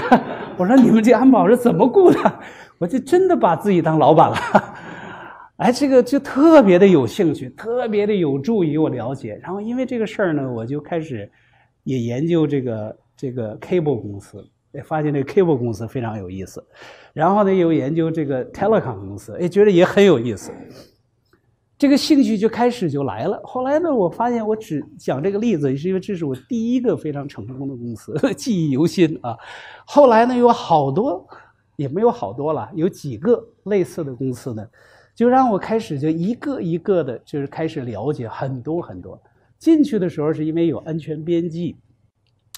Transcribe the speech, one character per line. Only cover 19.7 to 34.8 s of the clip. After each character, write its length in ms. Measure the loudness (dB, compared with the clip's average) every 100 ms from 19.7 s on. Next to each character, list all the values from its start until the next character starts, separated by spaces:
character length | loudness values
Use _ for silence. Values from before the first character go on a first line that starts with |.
也 140 | 6
很 200 | 4 6
有 160 | 6 4
意 160 | 0 -8
思。 160 | -12 -18 -20 -20 -20 _ _ _ _ _ _ _ _ 0
这 120 | 2
个 80 | 4
兴 260 | 4 4
趣 140 | 4 2
就 100 | 0
开 200 | 2 0
始 180 | 0 -4
就 140 | -2
来 200 | -4 -4
了。 160 | -4 -6
后 200 | -8 -6
来 180 | -2 0
呢， 120 | 0
我 160 | 0 0
发 220 | 0 -2
现 160 | -2 -2
我 80 |
只 300 | -4 -4 -8 -8 -10
讲 240 | -6 -4
这 120 | -2
个 60 | -2
例 180 | 0 0
子， 200 | 0 -2
是 120 | -2
因 60 |
为 60 | -4
这 140 | -4
是 100 | -6
我 100 | -6 -6 -6
第 240 | -4 -2
一 80 | -2
个 160 | 0 -2
非 160 | -4
常 140 | -8 -10
成 180 | -14 -14
功 220 | -10 -10
的 60 |
公 200 | -10 -10 -12
司， 180 | -8 -2 -2
<laughs> 80 |
记 200 | -2 -4
忆 160 | -2 0
犹 160 | 0 0
新 320 | 2 0 0
啊。 140 | -10 -12 -14 -20 -20 -20
后 220 | -2 6 6
来 200 | 6 4
呢， 100 | 4
有 120 | 2
好 440 | 2 2 2 2
多， 340 | -2 -2 -4 -10 -20 _ _ _
也 140 | -10 -6
没 120 | 0
有 100 | 0
好 220 | 0 -6
多 200 | -6 -4
了， 160 | -4 -6
有 140 | -4 -4
几 280 | -4 -12 -4
个 280 | -2 -2 -4 _
类 180 | -4 -2
似 220 | -2 -6
的 80 | -10
公 200 | -6 -6
司 200 | -6 -10
呢， 120 | -12 -12 _